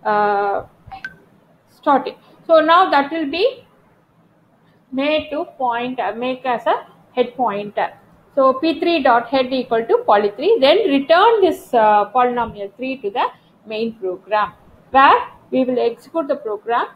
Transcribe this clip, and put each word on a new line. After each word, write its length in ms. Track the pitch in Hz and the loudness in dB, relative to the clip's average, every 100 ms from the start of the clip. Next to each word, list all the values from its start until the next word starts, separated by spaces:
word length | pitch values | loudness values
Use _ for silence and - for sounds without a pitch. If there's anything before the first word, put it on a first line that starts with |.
| 214 | -2
uh, 580 | 208 208 202 202 196 - _ - - - - _ _ _ _ _ | 0 0 0 -2 -4 -8 _ -20 -18 -18 -20 _ _ _ _ _
starting. 460 | _ - 269 277 - _ _ - | _ 0 0 0 -12 _ _ 2
So 140 | 320 | 2
now 300 | 311 339 381 | 6 4 4
that 220 | 294 277 | 2 0
will 180 | 330 294 | -4 -6
be 360 | 330 466 539 _ _ _ _ _ _ _ _ _ _ _ _ _ | -2 -2 -4 _ _ _ _ _ _ _ _ _ _ _ _ _
made 380 | 262 285 311 302 | -4 0 -2 -2
to 140 | 294 339 - | -8 -8 -4
point, 440 | 254 233 247 254 | -4 -2 -6 -4
uh, 120 | 190 | -6
make 300 | 220 254 254 | -4 -6 -6
as 220 | 254 233 302 | -4 -4 -2
a 200 | 415 - _ _ | -2 -4 _ _
head 220 | - 240 - | -4 -4 -2
pointer. 560 | 240 202 208 208 180 - _ _ _ | -4 -4 -8 -4 -6 -6 _ _ _
So 200 | - 262 | 2 2
P 260 | 262 320 311 | 2 -2 -2
three 220 | 349 339 | 0 0
dot 260 | 262 233 240 | 2 2 0
head 240 | 269 254 | -2 -2
equal 320 | 262 247 226 | -4 -2 -4
to 140 | 226 466 - | 0 -2 2
poly 240 | 208 208 | 2 2
three. 280 | 208 320 453 | -2 0 2
Then 180 | 262 359 392 | 4 2 2
return 540 | 277 277 330 440 453 | -2 2 4 4 4
this, 300 | 370 277 - | 2 -2 -2
uh, 360 | 240 214 208 202 | 2 4 2 2
polynomial 600 | 247 247 240 226 208 202 - | 0 0 -2 -6 -8 -14 -10
three 200 | 254 269 | -10 -6
to 120 | 202 | -6
the 160 | 240 381 - _ _ - | -4 -6 -6 _ _ -12
main 280 | 214 226 | -6 -6
program, 580 | - 190 180 - 214 208 - _ _ _ | -6 -8 -8 -4 -2 -2 -8 _ _ _
where 380 | 262 277 466 - - _ | 4 6 4 0 -16 _
we 140 | 254 | 0
will 140 | 254 247 | 0 0
execute 500 | 233 233 - 330 285 | -2 -4 -8 -6 -4
the 80 | 285 | -6
program 500 | 220 208 226 240 415 | -6 -10 -4 -4 -4